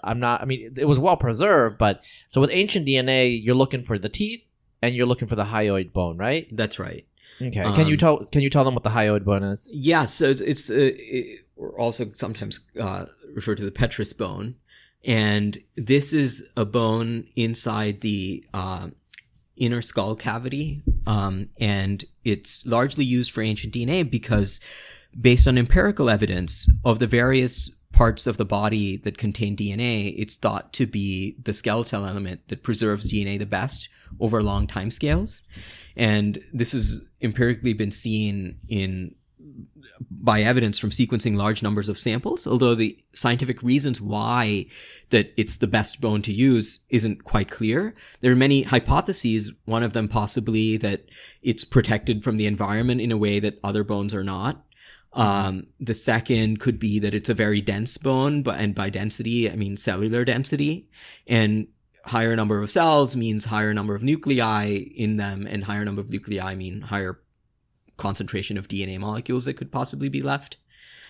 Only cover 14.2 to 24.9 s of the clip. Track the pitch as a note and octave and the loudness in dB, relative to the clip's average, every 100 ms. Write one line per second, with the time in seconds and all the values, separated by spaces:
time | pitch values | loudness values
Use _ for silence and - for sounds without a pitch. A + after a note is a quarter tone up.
14.2 | F#2+ F#2+ A2+ - _ _ _ _ C3 A2+ | -8 -6 -10 -12 _ _ _ _ 0 2
15.2 | G#2+ G#2 G#2 G#2 - - A2 C#3 C#3 D#3 | 2 2 -2 -6 -12 -8 2 2 2 0
16.2 | C3 - - A#2+ G#2 A#2+ A2+ A2+ A2+ A#2 | 0 -2 -6 -4 -2 0 0 0 -2 -6
17.2 | - B2 A2+ A2+ A#2 G#2+ G#2+ G2+ A2 G2+ | -6 -2 -2 -2 -2 -2 -2 -2 -4 -2
18.2 | F#2 F2 - F#2+ F#2+ F#2 F2+ - _ - | -4 -8 -8 -8 -6 -8 -10 -16 _ -20
19.2 | - _ _ - A#2+ A#2+ - - G2+ A2 | -20 _ _ -4 -2 -2 -2 -2 -4 -4
20.2 | - A2+ B2+ C#3 D3+ C#3+ - - - G#2+ | -6 -6 -6 -6 -6 -4 -2 0 0 0
21.2 | G2 F#2+ G2+ - G#2+ G2+ F#2+ G2 - _ | 0 -4 -8 -4 -2 0 -2 -4 -8 _
22.2 | A#2 G2+ - - B2 A2+ C3+ D3+ B2+ B2 | -4 -4 -2 -6 0 0 0 0 0 0
23.2 | A#2+ - A2 G#2 A2 A#2+ A#2+ F3+ C3+ A#2 | 0 -2 -2 -4 -6 -4 -2 0 0 -2
24.2 | - G#2+ G2 - - - - | 0 0 2 -2 -6 -20 -20